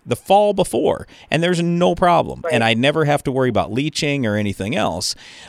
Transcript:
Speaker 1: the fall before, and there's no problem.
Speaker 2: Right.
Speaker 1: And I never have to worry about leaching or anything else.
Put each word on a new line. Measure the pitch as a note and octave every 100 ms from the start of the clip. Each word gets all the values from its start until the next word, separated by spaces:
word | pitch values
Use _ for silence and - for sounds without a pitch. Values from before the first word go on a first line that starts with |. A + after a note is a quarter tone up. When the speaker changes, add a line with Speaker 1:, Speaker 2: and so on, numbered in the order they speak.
Speaker 1:
the | - A#2+
fall | - G3 G#3
before, | G3+ F3+ A#3 - - - - -
and | D#3
there's | E3+ E3+
no | E3+ F3 F3+
problem. | F3 F3 E3 C3+ B2
Speaker 2:
Right. | E3
Speaker 1:
And | C3
I | A2+
never | A2+ C3+ D#3
have | D3 D3
to | -
worry | C3 B2+
about | G#2 E2+
leaching | A2 D3 - D3 C#3+ A2+
or | G#2
anything | G#2 F#2+ F#2+
else. | D#3 G2+ E2 - - - -